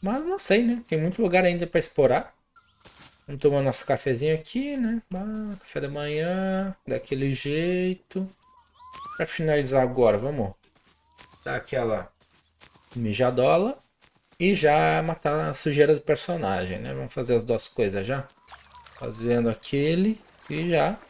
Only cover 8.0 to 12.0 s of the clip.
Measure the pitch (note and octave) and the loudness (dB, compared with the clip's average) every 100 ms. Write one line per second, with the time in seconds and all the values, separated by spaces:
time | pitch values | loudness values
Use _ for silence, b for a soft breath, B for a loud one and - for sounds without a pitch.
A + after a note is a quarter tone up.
8 | _ - F#3+ _ _ _ _ _ - C6+ | _ -8 -6 _ _ _ _ _ -20 -18
9 | C6+ C6+ D#3 - D#3+ D3 C3+ C3+ B2+ A#2+ | -16 -6 -6 -2 0 0 2 2 2 4
10 | A#2 G#2 B2+ D3 G#2 - _ _ _ _ | 4 4 0 -4 -4 -6 _ _ _ _
11 | _ _ - _ - C3+ - C3+ A#2 G#2+ | _ _ -20 _ -8 -8 -4 -2 0 -2